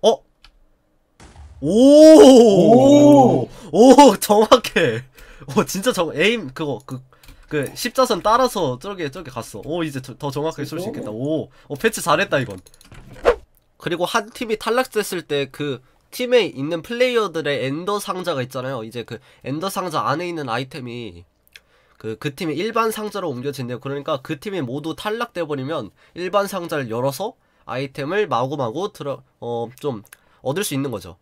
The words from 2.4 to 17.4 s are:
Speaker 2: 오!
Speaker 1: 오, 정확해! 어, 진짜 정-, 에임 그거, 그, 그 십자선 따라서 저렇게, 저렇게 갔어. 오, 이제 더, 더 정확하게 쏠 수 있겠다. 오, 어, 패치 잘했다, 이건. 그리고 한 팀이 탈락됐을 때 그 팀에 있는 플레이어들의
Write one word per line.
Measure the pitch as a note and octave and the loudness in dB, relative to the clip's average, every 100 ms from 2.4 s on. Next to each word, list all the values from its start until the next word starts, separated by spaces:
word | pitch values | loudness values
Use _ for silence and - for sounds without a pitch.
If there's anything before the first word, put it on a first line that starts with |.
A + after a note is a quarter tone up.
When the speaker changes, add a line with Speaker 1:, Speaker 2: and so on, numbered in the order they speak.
| A#3 F#3+ F3+ A#3+ C4+ C#4+ D4 C#4+ B3 D#3 | 8 6 6 6 6 6 8 6 6 2
Speaker 2:
오! | A#2 - F#3+ | -4 -14 -6
Speaker 1:
오, | D3+ B3 B3+ C#4+ F#3+ | 4 8 10 8 6
정확해! | - G#3 A3 B3+ - G#3 D3+ A2+ B2+ _ - - C#3 - | 0 2 4 2 2 -2 -2 -4 -10 _ -20 -20 -6 -4
어, | |
진짜 | F#3 F#3 A3+ | -4 -4 -4
정-, | F#3+ E3 | -2 -4
에임 | B2 F#3+ A#3 C#3+ | -2 -2 -2 -8
그거, | C3 D3+ A#2+ - | -10 -8 -8 -12
그, | B2+ _ _ - - _ | -16 _ _ -20 -20 _
그 | D3+ C3 | -8 -8
십자선 | - A#3+ A#3+ B3+ G3+ | -8 -8 -2 -2 0
따라서 | G3+ A#3 B3+ G#3+ D3+ B2+ | 0 0 0 -2 -6 -6
저렇게, | G3 G3 D3 | -12 -10 -12
저렇게 | D3+ D#3 | -12 -14
갔어. | B2 A2 G#2 | -14 -14 -16
오, | G2+ E3+ | -10 -8
이제 | D#3+ D3+ | -6 -8
더, | C3 B2+ | -14 -12
더 | C#3+ | -10
정확하게 | C3+ D#3 D#3 | -6 -8 -8
쏠 | D3 D#3 | -12 -10
수 | G3 | -10
있겠다. | - A#2+ | -12 -12
오, | G#2+ C3+ D#3 A2 _ _ | -8 -6 -6 -8 _ _
어, | C#3+ | -6
패치 | A3 G#3+ | -6 -4
잘했다, | E3+ D#3 F#3+ D3 | -2 -2 -2 -4
이건. | A#2+ F#2 _ _ _ - - - C5+ A4+ _ _ _ _ | -6 -12 _ _ _ -20 -20 -4 -2 -2 _ _ _ _
그리고 | - E3+ | -8 -6
한 | F3 A#3 A3 | -4 -4 -6
팀이 | - A#3 G#3+ | -12 -8 -6
탈락됐을 | - A#3 B3+ G#3+ G3+ F3+ | -2 -4 -2 -6 -6 -10
때 | D#3 C#3+ C3+ | -6 -6 -6
그 | - D3 B2+ _ _ _ | -8 -8 -8 _ _ _
팀에 | - B3 B3 | -10 0 0
있는 | F#3 - C#3 E3+ | 0 -6 -6 -8
플레이어들의 | D3 A#3+ B3+ A#3+ G#3 D#3+ | -8 -2 0 0 -2 -6